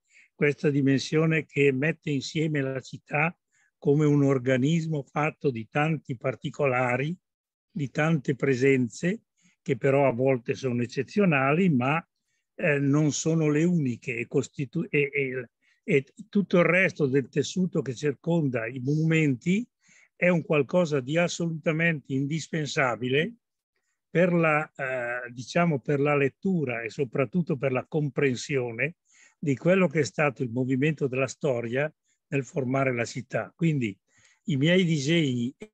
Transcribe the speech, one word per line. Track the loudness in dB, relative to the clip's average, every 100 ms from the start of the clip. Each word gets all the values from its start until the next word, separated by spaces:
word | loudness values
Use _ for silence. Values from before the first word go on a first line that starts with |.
| _ _ _
questa | _ -2 0 0
dimensione | 2 4 2 2 0 2 0 -2
che | 2 2
mette | 2 -2 -4 -4
insieme | -6 -4 -4 -2 -2
la | -4 -6
città | -10 -18 _ -2 -2 -4 _ _ _ _
come | 2 4 4
un | 4
organismo | 4 2 2 2 2 0 0 -4
fatto | -6 -4 -4 -2 -4
di | -4 -6
tanti | -2 0 -2 -6 -6
particolari, | -6 -6 -10 -2 -2 0 0 -2 -4 -6 _ _ _ _ _
di | -8 -6
tante | -2 0 0 0 -2
presenze, | 0 4 4 4 2 -2 -4 -4 _ _ _ _
che | -6 0
però | 2 4 2
a |
volte | 2 2 0 -2 -4
sono | -2 -2
eccezionali, | -4 -4 -4 0 2 2 2 2 2
ma, | 2 2 0 -4 _ _ _ _ _
eh, | 0 0
non | 2 2 2
sono | 0 0 0 2
le | 2
uniche, | 2 2 0 -4 -8 -8
e | -2
costitu-, | -2 -2 -6 -6 -4 -2
e, | -2 0
e, | -2 -4 -6 -10 _ _ _
e | 0 0 0 _ -4
tutto | -2 2 2
il | 4
resto | 4 2 0 0
del | 0 0
tessuto | -4 -4 -2 -2 -2
che | -6
circonda | -4 -6 -4 -2 0 0 -2 -6
i | -6
monumenti | -2 0 2 2 2 0 0 -2 -2 _ _ _ _ _
è | 0
un | 0
qualcosa | 0 0 2 0 0 -2
di | -2 -2
assolutamente | -2 -2 -6 -4 -4 0 0 -2 -4
indispensabile | -4 -2 -4 -4 -6 -4 -2 -2 0 -2 0 -2 -6 _ _ _ _ _ _ _
per | 0 2
la, | 4 2 2 -2 -8
eh, | -6 -4 -4 -6 -8
diciamo, | -12 -4 0 2 0
per | 0 0
la | 2 2
lettura | 0 0 -2 0 -2 -4
e | -8
soprattutto | -6 -4 -2 -2 -2 -2 -2
per | 0
la | -2 -2
comprensione | -4 -2 0 0 0 -4 -4 -4 -4 -6 -6 _ _ _ _
di | -2 0
quello | 2 4 4
che | 2
è |
stato | -2 0 -2 0
il | -4
movimento | -2 -2 0 0 0 0
della | 0 0
storia | -2 -2 -2 -2 -4 -4 -6 _ _ _
nel | -4
formare | -4 -4 -2 0 0
la | 0 -4
città. | -6 -6 -6 -6 _
Quindi | 0 0 -2 -6 _ _ _ _ -4
i | 0
miei | 4 4
disegni | 4 0 2 2 2 0 -4 -6 -20